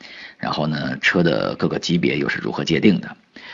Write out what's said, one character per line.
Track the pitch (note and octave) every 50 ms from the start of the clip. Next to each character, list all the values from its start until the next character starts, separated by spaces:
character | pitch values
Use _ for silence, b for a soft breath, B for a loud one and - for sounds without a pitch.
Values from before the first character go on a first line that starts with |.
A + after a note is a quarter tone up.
| B B B B B B B B
然 | - -
后 | - - D#2
呢， | D#2 D2+ C#2+ C#2+ C2+ B1+ -
车 | - - - F#2
的 | E2+ E2+ C#2 G#1 G1+ G1+ -
各 | - F#2 -
个 | - -
级 | - - F2 E2+
别 | - B1+ C#2 C#2+
又 | C#2+ A#1
是 | - -
如 | - A1+
何 | - - -
界 | - D#2+ -
定 | - G#2+ F2+ -
的？ | - - - _ _ _ B B B B